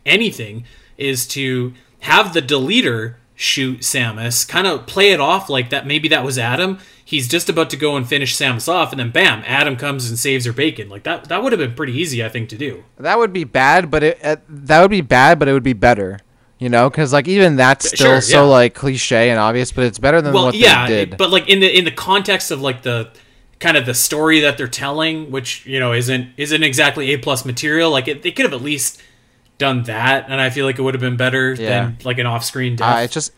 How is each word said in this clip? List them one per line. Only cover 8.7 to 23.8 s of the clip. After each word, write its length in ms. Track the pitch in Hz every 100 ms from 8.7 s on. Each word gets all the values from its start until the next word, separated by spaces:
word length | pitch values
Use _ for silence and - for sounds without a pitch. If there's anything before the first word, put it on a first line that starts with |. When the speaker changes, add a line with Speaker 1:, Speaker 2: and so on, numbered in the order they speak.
| 180 147
Speaker 1:
and 80 | 139
then 100 | 117
bam, 340 | 139 185 110 -
Adam 300 | 135 147 127
comes 320 | 143 139 123
and 80 | 117
saves 280 | 139 131 123
her 80 |
bacon. 360 | 117 156 156 101
Like, 140 | 101
that, 220 | 151 165 -
that 140 | 175
would 80 | 262
have 80 | 220
been 140 | 127 120
pretty 180 | 143
easy, 300 | 123 170 120
I 60 | 110
think, 200 | 120 110
to 80 | 107
do. 260 | 143 - - -
Speaker 2:
That 200 | 139 208
would 140 | 233
be 100 | 185
bad, 480 | 143 131 131 170 170
but 120 | 151
it, 160 | 143 170
uh, 140 | 147 156 _
that 340 | 147 139 156
would 100 | 190
be 100 | 202
bad, 360 | 135 127 139 170
but 80 | 143
it 60 |
would 100 | 135
be 100 | 127
better. 460 | 113 120 113 95 98 _ _ _ -
You 100 | 127
know, 200 | 120 127
'cause, 220 | 147 147
like, 160 | 143 143
even 300 | 196 185 139
that's 320 | 127 135 -
Speaker 1:
Sure, 320 | - 135 131
Speaker 2:
still 0 |
so, 220 | 123 143 143
Speaker 1:
yeah. 40 |
Speaker 2:
like, 240 | 131 120
cliche 560 | - 135 131 - 117 117
and 80 | 117
obvious, 340 | 107 120 127
but 100 | -
it's 160 | 123 107
better 220 | 131 165
than 100 | 147
Speaker 1:
Well, 140 | 139 127
Speaker 2:
what 100 | 208
Speaker 1:
yeah, 320 | 233 135 123
Speaker 2:
they 140 | 107
Speaker 1:
it, 80 | 95
Speaker 2:
did. 80 | 92
Speaker 1:
but, 120 | 185
like, 200 | 185 185
in 100 | 196
the, 180 | 190 180
in 60 |
the 80 | 165
context 600 | 123 - 196 196 190 -
of, 100 | 147
like, 220 | 139 123
the 260 | 127 120 113 - _ _ _ -
kind 160 | 170
of 100 | 156